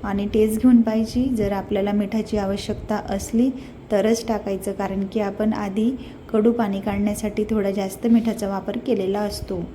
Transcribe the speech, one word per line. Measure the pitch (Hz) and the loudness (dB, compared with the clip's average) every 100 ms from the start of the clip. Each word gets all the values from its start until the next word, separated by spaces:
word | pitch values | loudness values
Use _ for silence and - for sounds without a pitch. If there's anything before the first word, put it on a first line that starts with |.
आणि | 208 202 202 | -2 -2 0
टेस्ट | 220 214 220 | 2 2 4
घेऊन | 254 240 | 8 8
पाहिजे. | 226 220 220 247 262 | 6 2 0 0 0
जर | 233 202 | 0 0
आपल्याला | 196 190 202 202 | 0 -2 0 0
मिठाची | 202 202 220 214 208 | 0 0 -2 0 0
आवश्यकता | 196 202 - 208 - 214 | 0 -2 -4 -6 -2 -4
असली | - 196 - 226 254 262 - - - | -2 -4 0 2 2 0 -12 -18 0
तरच | 208 208 226 233 | 2 4 2 0
टाकायचं, | 214 202 196 196 | -4 -2 -4 -4
कारण | 196 196 196 196 | -4 -4 -2 -2
की | 220 | -2
आपण | 202 202 214 | -2 0 0
आधी | 214 202 196 226 269 - - - | 0 -4 0 0 -2 -10 -16 -2
कडू | 226 220 | 2 4
पाणी | 233 214 196 | 4 0 -2
काढण्यासाठी | 196 202 208 208 214 208 | -2 0 0 0 -4 -2
थोडा | 214 220 196 | 0 0 0
जास्त | 196 190 - 240 | 0 -4 -2 4
मिठाचा | 233 226 - 196 | 4 4 -2 -4
वापर | 196 190 226 | -4 -4 -6
केलेला | - 214 190 202 | -2 0 0 -2
असतो. | 208 202 - 185 170 | -2 -6 -6 -6 -6